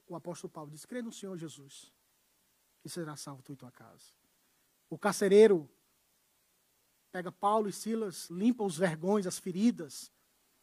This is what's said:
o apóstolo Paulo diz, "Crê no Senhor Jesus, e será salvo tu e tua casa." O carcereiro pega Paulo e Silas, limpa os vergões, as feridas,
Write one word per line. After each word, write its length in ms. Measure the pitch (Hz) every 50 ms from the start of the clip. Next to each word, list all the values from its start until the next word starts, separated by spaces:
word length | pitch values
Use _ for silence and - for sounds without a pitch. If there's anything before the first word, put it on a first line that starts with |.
| _ -
o 80 | 175
apóstolo 360 | 160 - 175 170 - - 175
Paulo 200 | - 170 151 147
diz, 140 | 156 151 -
"Crê 160 | - 233 247
no 100 | 233 226
Senhor 260 | - - 202 190 190 165
Jesus, 560 | 165 151 120 139 139 139 - - - - _ _ _ _ _ _ _ _ _ _ _ _ _ _ _ _ _ _ -
e 60 | 156
será 260 | - 180 165 151 151
salvo 280 | 143 - 151 139 127 -
tu 100 | - 139
e 20 |
tua 160 | - 127 123
casa." 320 | - - 113 110 - 110 - - _ _ _ _ _ _ _ _ _ _ _ _ _ _ _ -
O 80 | 165 147
carcereiro 720 | - 202 180 - 208 190 196 208 220 214 196 165 147 - _ _ _ _ _ _ _ _ _ _ _ _ _ _ _ _ _ _ _ _ _ _ _ _ _ _ _ _ -
pega 160 | 185 170 180
Paulo 380 | - - 202 202 214 220 214 196
e 20 |
Silas, 560 | - - - 214 226 220 220 190 156 - - -
limpa 320 | 170 180 208 247 247 240 208
os 120 | 196 151 151
vergões, 480 | 190 175 156 156 160 190 208 214 185
as 140 | 180 - -
feridas, 720 | - 190 165 185 214 240 196 165 165 131 - - - - _ _ _ _ _ _ _ _ _ _